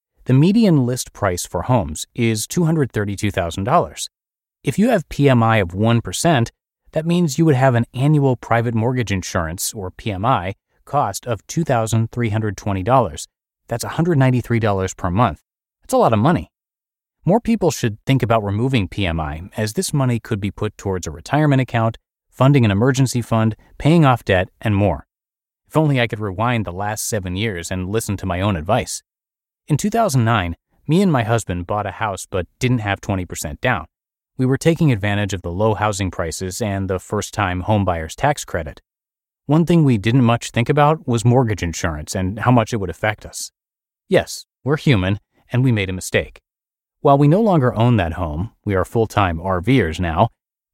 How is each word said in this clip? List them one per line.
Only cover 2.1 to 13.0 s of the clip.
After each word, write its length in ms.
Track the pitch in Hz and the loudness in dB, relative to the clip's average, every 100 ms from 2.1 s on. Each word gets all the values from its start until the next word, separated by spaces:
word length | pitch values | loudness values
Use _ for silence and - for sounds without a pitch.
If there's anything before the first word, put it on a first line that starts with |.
is 320 | - 117 107 - | -2 -2 -2 -4
two 200 | - 160 | -2 0
hundred 260 | 165 127 | 2 0
thirty-two 380 | 113 104 98 104 | -2 -4 -4 -4
thousand 340 | 95 85 90 | -2 -4 -4
dollars. 460 | 104 170 117 - - _ _ _ _ _ | 0 0 0 -6 -14 _ _ _ _ _
If 160 | - - | -4 0
you 120 | 226 | 2
have 180 | 220 - | 2 -2
P 220 | - 139 | 2 4
M 120 | 123 | 4
I 140 | 113 113 | 4 2
of 160 | 87 | 0
one 300 | 95 110 117 | 0 2 2
percent, 500 | 95 - 165 139 113 - _ _ _ | 0 -2 0 2 0 -6 _ _ _
that 140 | 160 160 | -4 0
means 320 | 175 170 131 | 2 2 2
you 80 | 160 | 2
would 80 | |
have 200 | 131 135 | 4 4
an 120 | 117 117 | 2 0
annual 420 | 123 143 151 135 123 | -2 2 4 2 0
private 380 | - 117 117 | 0 0 0
mortgage 360 | 117 113 127 110 | 0 0 -2 -2
insurance, 600 | 101 - 98 80 87 - | -4 -2 -4 -4 -6 -8
or 180 | 113 90 | -8 -12
P 220 | - 113 | -10 -8
M 140 | 92 113 | -4 0
I, 280 | 120 90 - _ _ | 0 -2 -10 _ _
cost 420 | - 143 113 - 123 | -6 -2 -2 -4 -6
of 200 | 107 - | -8 -6
two 180 | - | -4
thousand 480 | 165 120 110 113 113 | 0 0 0 0 -2
three 160 | - 117 | -2 -2
hundred 300 | 110 107 98 | -2 -4 -4
twenty 240 | 107 98 | -4 -4
dollars. 440 | 92 131 | 2 2